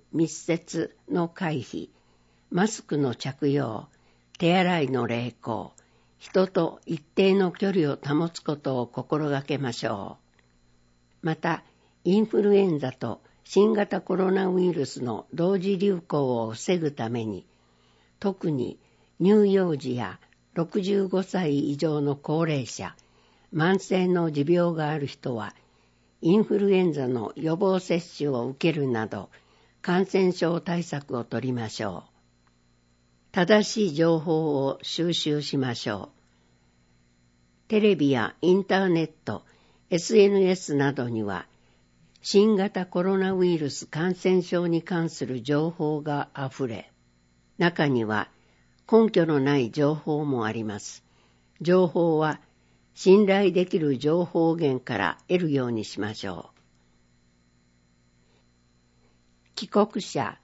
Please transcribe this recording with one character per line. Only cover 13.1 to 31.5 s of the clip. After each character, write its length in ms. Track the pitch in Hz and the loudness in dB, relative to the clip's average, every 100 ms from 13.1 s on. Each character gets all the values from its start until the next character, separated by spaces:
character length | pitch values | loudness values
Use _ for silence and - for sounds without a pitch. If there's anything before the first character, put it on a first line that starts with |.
| - _ _ | -8 _ _
新 300 | - - 214 | -2 2 4
型 260 | 214 202 196 | 4 0 -2
コ 160 | - 180 | -2 0
ロ 160 | 185 | 2
ナ 160 | 190 190 | 2 2
ウ 140 | 185 | 2
イ 100 | 185 | 2
ル 140 | 160 131 | 0 -4
ス 180 | - | -6
の 220 | 120 104 - | -6 -6 -8
同 240 | 135 175 196 | -2 0 0
時 200 | 185 196 | 0 0
流 220 | 202 185 | 0 -2
行 420 | - 151 135 120 110 | -2 -2 0 -2 -4
を 80 | |
防 260 | 113 - 180 | -6 -2 0
ぐ 140 | 156 | 0
た 160 | 143 113 | -4 -6
め 160 | 120 110 | -4 -6
に、 200 | 95 - _ _ _ _ _ _ - | -8 -12 _ _ _ _ _ _ -6
特 300 | 202 185 170 | -6 -4 -4
に 280 | 143 107 - _ _ _ - | -2 -4 -8 _ _ _ 0
乳 300 | 175 214 202 | 4 6 6
幼 240 | 196 180 147 | 4 2 -2
児 220 | 131 123 | -4 -6
や 200 | 101 90 _ _ _ | -6 -10 _ _ _
六 280 | - 165 214 | -6 -4 -2
十 260 | 185 202 190 | -2 -2 0
五 160 | 185 | -2
歳 460 | 190 202 165 143 151 | -2 -2 0 0 0
以 60 | 143 | -2
上 240 | 165 151 | -2 0
の 160 | 143 143 | -2 -4
高 320 | - 156 165 | -2 -2 0
齢 180 | 147 120 | -2 -6
者、 300 | - 92 - _ _ _ _ - | -10 -12 -14 _ _ _ _ -8
慢 260 | 175 165 190 | 0 2 2
性 280 | - 185 180 | 2 0 2
の 240 | 175 165 | 2 0
持 140 | 147 143 | 0 2
病 240 | 175 175 | 2 2
が 180 | 165 151 | 0 -4
あ 60 | 151 | -4
る 100 | 139 | -6
人 280 | - - 117 | -8 -8 -6
は、 180 | 104 - _ _ _ _ _ - | -8 -14 _ _ _ _ _ -4
イ 160 | 170 202 | 2 4
ン 80 | 214 | 4
フ 120 | 202 | 2
ル 160 | 202 | 2
エ 100 | 185 | 4
ン 100 | 180 | 2
ザ 160 | 147 127 | 0 -2
の 240 | 123 104 - | -2 -4 -6
予 180 | 156 165 | -4 0
防 220 | 202 190 | 2 0
接 200 | - 170 | 0 -4
種 300 | - - 147 | -4 -6 -4
を 180 | 127 120 | -2 -4
受 240 | 135 170 | -2 0
け 0 | |
る 160 | 156 135 | 0 0
な 200 | 117 110 | -2 -4
ど、 220 | 107 - - _ _ _ _ | -8 -12 -18 _ _ _ _
感 240 | - 180 190 | -2 0 0
染 260 | 190 185 | 2 2
症 300 | 175 170 170 | 2 0 -2
対 220 | 175 175 | -2 -4
策 340 | 165 143 143 123 | -4 -8 -6 -8
を 80 | 113 | -6
取 220 | - | -6
り 60 | 131 | -4